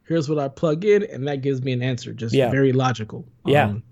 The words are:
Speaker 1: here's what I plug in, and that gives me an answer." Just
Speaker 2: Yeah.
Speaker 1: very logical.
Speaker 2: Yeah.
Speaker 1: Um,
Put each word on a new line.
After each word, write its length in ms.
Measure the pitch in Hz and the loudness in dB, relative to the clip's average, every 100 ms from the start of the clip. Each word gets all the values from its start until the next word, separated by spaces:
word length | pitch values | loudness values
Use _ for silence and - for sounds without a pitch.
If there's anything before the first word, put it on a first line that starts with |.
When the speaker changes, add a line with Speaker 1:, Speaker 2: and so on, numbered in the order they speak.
| - | -4
Speaker 1:
here's 220 | 165 147 | -2 0
what 100 | 151 | -2
I 80 | 139 | -4
plug 360 | - 165 156 208 | -2 -2 0 4
in, 180 | 208 | 2
and 240 | 202 123 139 | 2 -6 -6
that 140 | 143 | -4
gives 200 | 139 131 | -2 -2
me 100 | 135 | -2
an 100 | 123 | -2
answer." 280 | 127 123 117 | -2 -4 -8
Just 200 | 110 117 | -8 -2
Speaker 2:
Yeah. 160 | 131 127 | 2 2
Speaker 1:
very 220 | 135 135 | 4 2
logical. 520 | 131 127 117 107 120 - _ - | 4 0 -2 -8 -12 -16 _ 2
Speaker 2:
Yeah. 200 | 143 117 | 4 2
Speaker 1:
Um, 180 | 101 - | -2 -10